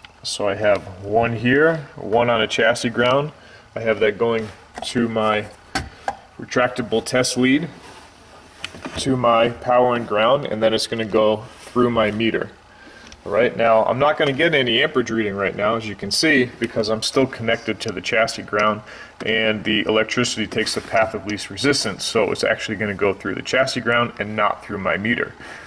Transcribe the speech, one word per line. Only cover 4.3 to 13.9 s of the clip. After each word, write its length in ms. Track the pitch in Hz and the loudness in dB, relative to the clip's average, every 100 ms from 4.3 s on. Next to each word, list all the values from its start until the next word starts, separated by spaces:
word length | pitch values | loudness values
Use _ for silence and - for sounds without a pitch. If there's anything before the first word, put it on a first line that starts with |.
| 113 107 - - - - | 0 -4 -12 -20 -14 -4
to 240 | 123 113 | -2 0
my 360 | 110 107 104 101 - - - - - - - - - | 0 2 0 -2 -14 -10 -10 -10 -10 -10 -10 -14 -16
retractable 640 | - 127 123 - 110 110 | -4 0 0 0 -2 -2
test 340 | - 127 127 123 | 0 0 0 2
lead, 300 | 127 143 165 - - - - - - - - - - - - - | 4 4 0 -10 -20 -20 -20 -20 -20 -20 -20 -16 -16 -14 -12 -6
to 180 | 135 127 | -2 2
my 320 | 117 113 120 | 4 4 4
power 440 | 120 123 123 123 | 0 2 4 4
and 140 | 120 113 | 2 0
ground, 380 | 104 113 143 - | 2 4 2 0
and 180 | 107 | 0
then 100 | 110 | 2
it's 140 | 110 - | 2 -2
gonna 180 | 113 107 | -4 0
go 380 | 110 107 107 120 - | 2 4 2 -4 -18
through 320 | - 123 123 | -4 0 2
my 180 | 117 107 | 2 0
meter. 380 | 104 113 - - - - - - - - - | 0 0 0 -4 -10 -20 -20 -20 -20 -20 -16
Right 340 | - 90 120 113 | -2 2 2 2
now, 260 | 113 110 | 4 4
I'm 120 | - | 4